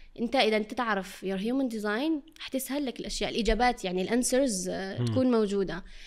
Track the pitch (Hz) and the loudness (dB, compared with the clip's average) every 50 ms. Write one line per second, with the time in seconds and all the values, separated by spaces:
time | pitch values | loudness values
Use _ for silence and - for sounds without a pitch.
0 | - - - - 233 233 - 262 226 220 214 214 214 214 254 240 247 226 208 196 | -20 -18 -8 -6 -4 0 2 4 4 4 4 2 0 -2 -4 -4 -2 0 0 -2
1 | 185 190 - - - 185 196 190 196 226 254 277 269 240 226 214 208 214 208 226 | -2 -6 -12 -8 -6 -4 -4 -2 -2 0 0 0 0 -2 -2 -2 -2 -2 0 0
2 | 285 320 320 285 - - - - - - - 262 - - 269 294 294 247 - - | 0 0 0 -2 -4 -10 -16 -16 -10 -6 -4 -4 -4 -2 -4 -2 -2 -4 -4 -6
3 | - 208 - - 214 131 151 233 214 226 220 214 247 247 240 - - 180 180 185 | -8 -8 -4 -4 -2 -2 0 0 2 2 4 4 4 2 2 0 -4 -2 0 0
4 | 190 - 226 247 240 - 254 254 285 262 202 180 180 185 175 180 190 190 202 - | 0 2 2 2 2 4 4 4 4 2 0 -2 -2 -4 -4 -4 -6 -6 -4 -2
5 | 233 233 220 254 262 254 240 220 220 190 202 202 190 165 156 185 - - - - | 0 2 2 4 4 4 4 4 4 2 2 0 0 0 -4 -8 -10 -12 -14 -16
6 | - | -16